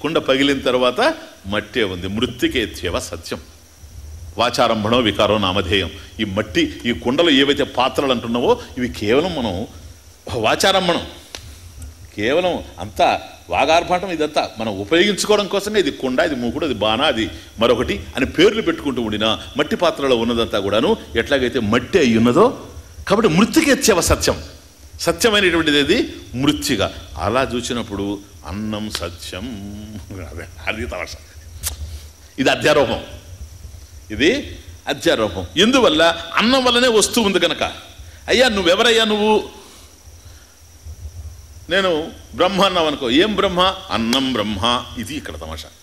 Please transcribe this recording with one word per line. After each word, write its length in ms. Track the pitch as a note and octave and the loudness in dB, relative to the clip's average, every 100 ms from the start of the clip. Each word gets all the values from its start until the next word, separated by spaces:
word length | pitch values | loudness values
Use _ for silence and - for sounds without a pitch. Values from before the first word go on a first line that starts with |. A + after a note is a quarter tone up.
కుండ 180 | D3 D#3+ | -4 -2
పగిలిన 420 | - C3+ C#3 C#3 | 0 2 2 0
తర్వాత 400 | C3 B2 B2+ B2 C#4 D#4+ - - F#2+ | 0 2 2 2 0 0 -10 -14 -6
మట్టే 380 | G#2 - B2+ | -4 -4 -2
ఉంది. 240 | G2+ F2+ F#2 | -2 -2 -6
మృత్తికేత్యవ 920 | G#2 B2 B2 E3 C3+ G2 - F2 F#2 | -2 -2 -2 -2 0 -4 -4 -6 -6
సత్యం. 400 | - E2+ - - - - - - - - - - - - | -6 -12 -10 -12 -12 -20 -20 -20 -20 -18 -16 -16 -8 -2
వాచారంభణో 640 | A#2+ - A2+ A2 G#2 B2 | 0 4 2 2 2 4
వికారో 380 | A2 F#2+ G#2 G#2+ | 4 2 2 4
నామధేయం. 520 | F#2+ F#2+ E2+ G2+ E2 - - - | 2 0 0 0 0 -6 -12 -6
ఈ 40 | |
మట్టి, 380 | F#3+ F#3 - - - - - | -4 -4 -2 0 -2 -2 -4
ఈ 60 | |
కుండలు 380 | - A#2 C#3+ E3+ | -2 -2 2 4
ఏవైతే 340 | C3+ C#3 C#3 | 4 4 2
పాత్రలు 480 | A#2+ - C3 C#3 C#3 | 0 0 0 0 0
అంటున్నావో 380 | A#2+ A#2 A#2+ D#3 A#3+ - - | 0 -2 0 2 0 -2 -6
ఇవి 100 | B2 | -6
కేవలం 440 | - G#2 B2+ F3+ D#3+ | -2 0 2 2 -2
మనం 180 | A2+ F2+ - - - - - - - B2+ | -4 -4 -8 -12 -20 -20 -20 -18 -8 0
వాచారంభణం, 680 | A2 D#3 G3+ F#3+ F3+ D#3 - - - - - - - - - - - - | 0 2 4 2 2 0 -4 -14 -18 -18 -18 -18 -20 -18 -18 -18 -14 -4
కేవలం 480 | G#2+ D#3 F3+ C3 - - | 0 2 0 -2 -6 -12
అంతా 300 | G2+ - D#3+ G2+ - - - | -6 0 2 2 -4 -16 -4
వాగార్భాటం. 600 | F2+ C#3 E3 E3 F3+ F#3+ | 0 4 4 4 -2 -2
ఇదంతా 320 | E3 D3+ D#3+ A2+ - | -4 -2 -2 -4 -4
మనం 140 | A2+ G2 | -6 -4
ఉపయోగించుకోవడం 680 | G2+ E3 G3+ F#3 - G#3 G3+ | 0 2 4 0 2 2 0
కోసమే. 320 | G3+ G3+ F#3 | -4 -2 0
ఇది 100 | D3+ | 0
కుండ, 300 | - C3 B2+ | -2 -2 0
ఇది 140 | E3+ | 0
మూకుడు, 300 | B2+ A#2+ B2+ | 0 -4 -2
అది 100 | D#3 | -4
బాణ, 260 | A2 G#2+ A2+ | 0 0 2
అది 280 | D3+ A2+ G#2 - - - | 0 0 -4 -6 -12 0
మరొకటి 360 | A#2 A#2 A#2+ G2+ - - | 2 2 0 -4 -6 -4
అని 100 | C3 | -2
పేర్లు 360 | - G3 A3 | 4 4 4
పెట్టుకుంటూ 380 | E3 D#3+ C#3+ C3 | -2 -2 -4 -4
ఉండినా 260 | A2+ G2+ A2 G#2 - B2+ | -2 0 0 -2 -4 -4
మట్టి 200 | D#3 A3 | -2 0
పాత్రలో 400 | E3 D#3 C#3 A#2+ | 0 2 2 2
ఉన్నదంతా 420 | A#2 A#2 A2 G#2+ | 2 0 0 0
కూడాను 300 | G2 G#2 D#3+ A3 - A2+ | 0 2 2 0 -2 -2
ఎట్లాగైతే 440 | A2+ C#3 B2 B2 | 0 2 2 0
మట్టి 380 | G#2 A#2+ - F#3+ | 2 0 2 4
అయి 180 | C3 A2 | 4 6
ఉన్నదో, 300 | A#2 C3+ A#3+ - - - - - - | 6 6 4 2 -12 -18 -18 -10 0
కాబట్టి 220 | G3+ G#3 | 2 4
మృత్తికేత్యవ 680 | E3 A#3 D#4+ D4+ B3+ - F3+ | 4 4 4 4 4 4 4
సత్యం. 380 | D#3 D3+ - G2 - - - - - - | 4 2 0 -2 -6 -20 -20 -20 -20 -6
సత్యమైనటువంటిది 800 | - E3+ A#3 G#3 F#3 E3 D#3 D3 | -2 2 2 4 2 2 2 2
ఏది? 200 | C#3 A3 - - - | 4 2 0 -8 -10
మృత్తిక. 480 | A#2 C#3+ D4+ - G#2+ F2+ - - - | -2 0 0 0 0 -2 -4 -14 -6
అలా 260 | F#2+ A#2+ | -2 0
చూసినప్పుడు 800 | B2+ A#2+ A#2+ A#2+ G#2+ G2+ G2+ G2+ - - - | 0 -2 -4 -6 -6 -6 -6 -6 -10 -18 -12
అన్నం 440 | F#2+ G#2+ G#2 G#2+ | -8 -6 -6 -6
సత్యం. 560 | - F2 F2 - F2+ A#2+ G#2 G2+ G#2 G#2+ G#2+ - G2 E2 | -6 -8 -10 -12 -10 -10 -12 -12 -14 -14 -14 -14 -14 -12
అదే, 160 | D#2+ E2 - F#2+ | -14 -14 -12 -8
అది 200 | G#2+ A#2+ | -8 -8
తమాషా. 320 | F#2 E2+ - - - - - - - - - - - - - | -8 -10 -14 -20 -20 -20 -10 -10 -8 -12 -14 -16 -20 -12 -2
ఇది 120 | C#3 | 0
అధ్యారోపం, 500 | B2+ D3 D3+ A#2+ A2+ - - - - - - - - - - - | 2 2 4 2 0 -8 -16 -18 -18 -18 -18 -20 -20 -20 -20 -10
ఇది 480 | G#2+ D3+ C#4 - - - - - | 0 2 2 -4 -14 -18 -14 -10
అధ్యారోపం. 580 | D3 E3 B2 G#2+ F#2 F2 D#3 | -2 0 2 0 -2 -4 2
ఎందువల్ల? 460 | G#3+ C4 G3 D#3 E3 E3 - - | 4 6 4 4 4 2 -2 0
అన్నం 280 | G#3+ C4+ | 2 4
వల్లనే 240 | B3 A#3+ B3+ | 2 2 4
వస్తువు 380 | A3 - A#3+ G3+ | 4 2 2 2
ఉంది 120 | F3+ | 2
కనుక. 240 | E3 D3 F2 - - - - - - | 0 -2 -4 -6 -18 -20 -20 -10 0
అయ్యా, 200 | F3+ B3+ | 2 4
నువ్వెవరయ్యా 560 | G3+ E3+ G3 A#3 A3+ | 2 2 4 4 4
నువ్వు? 440 | A3 G#3+ G#3+ G#3 - - - - - - - - - - - - - - - - - - - - - - - | 2 2 2 2 0 -14 -20 -20 -20 -20 -20 -20 -20 -20 -20 -20 -20 -20 -18 -14 -14 -14 -16 -16 -20 -16 -2
నేను 420 | F3+ F#3+ D#3 D#3+ - - | 0 2 0 -4 -10 -8
బ్రహ్మ 260 | A2+ F3+ F3+ | 0 2 4
అన్నావు 240 | G3 F3+ D#3+ | 2 4 0
అనుకో. 240 | C#3 B2+ | 0 2
ఏం 260 | C3+ G#3+ G3 | 4 4 2
బ్రహ్మ? 240 | G3 F3+ F#3 F#3+ - | 0 2 2 0 -4
అన్నం 420 | G#2+ A2+ C3 C3+ | -2 0 0 0
బ్రహ్మ. 520 | A#2+ G#2 G2+ A#2 A#2+ A#2 - | -2 -2 0 0 0 -2 -10
ఇది 160 | A2+ | -8
ఇక్కడ 260 | D3 G#2+ D2+ | -8 -10 -12
తమాషా. 280 | D#2+ D#2+ D#2 - | -10 -12 -14 -20